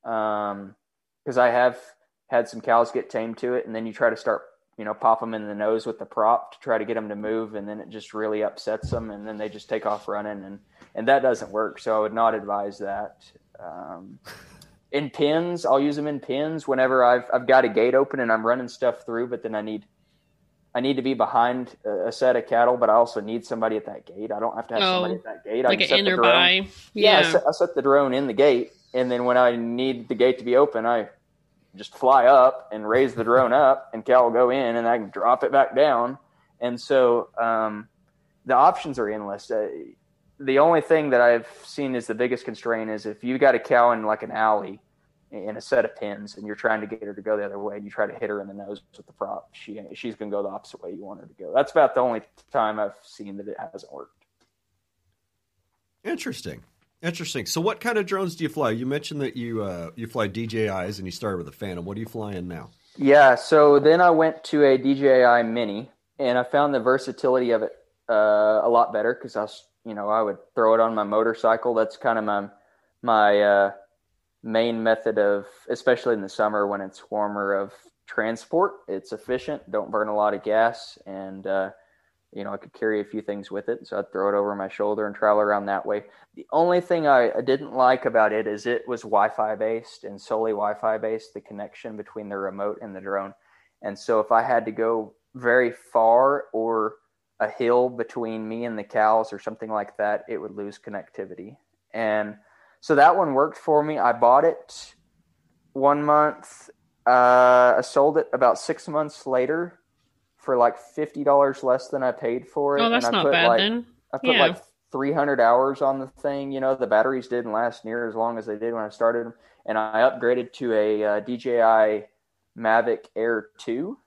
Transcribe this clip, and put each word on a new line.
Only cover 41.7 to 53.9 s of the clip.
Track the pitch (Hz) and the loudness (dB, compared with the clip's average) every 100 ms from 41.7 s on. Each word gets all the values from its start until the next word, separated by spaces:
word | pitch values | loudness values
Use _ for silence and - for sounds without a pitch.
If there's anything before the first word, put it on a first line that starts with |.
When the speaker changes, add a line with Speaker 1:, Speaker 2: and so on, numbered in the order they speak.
| - 139 | -8 -4
Speaker 1:
is | 127 113 | -6 -6
the | |
biggest | 110 123 120 | -4 -2 -2
constraint | - 110 117 113 110 | -8 -10 -4 -4 -4
is | 107 107 | -8 -8
if | 107 | -10
you | 120 131 | -6 2
got | 139 | 4
a | 120 | 4
cow | - 127 120 | 2 4 4
in, | 117 | 2
like, | 107 107 | -2 -4
an | 113 | -4
alley | 110 110 107 95 101 _ _ _ _ _ | 0 2 2 -2 -14 _ _ _ _ _
in | 107 98 107 | -12 -10 -12
a | |
set | - 127 | -2 0
of | 110 - | 0 -4
pens | 104 101 104 - | -10 -10 -14 -16
and | 104 | -14
you're | 104 | -6
trying | 117 110 | -2 -2
to | 104 | -4
get | 110 | -10
her | 104 | -12
to | 101 | -10
go | 104 107 | -4 -4
the | |
other | 101 101 | -4 -8
way | 104 104 | -10 -10
and | |
you | 101 | -12
try | - 104 | -6 -6
to | - | -4
hit | 107 | -6
her | 104 | -6
in | 98 | -8
the | |
nose | 101 98 104 _ | -14 -14 -14 _
with | _ - | _ -20
the | |
prop, | _ 98 - - | _ -8 -8 -14
she, | - - 107 98 | -20 -16 -16 -16
she's | - 120 110 | -14 -12 -10
gonna | 107 | -8
go | 101 | -6
the | 98 | -6
opposite | 101 - - | -10 -16 -18
way | 87 | -16
you | 95 | -14
want | 98 101 | -16 -20
her | - | -20
to | |
go. | _ 87 | _ -2
That's | 107 143 | 0 2
about | - 139 | 2 2
the | - | 2
only | 123 113 - _ _ | 0 -2 -8 _ _
time | 139 110 107 | -2 -2 -2
I've | 104 101 | -6 -8
seen | _ - 101 98 | _ -20 -16 -14
that | 101 | -14
it | - - | -14 -14
hasn't | - - | -16 -18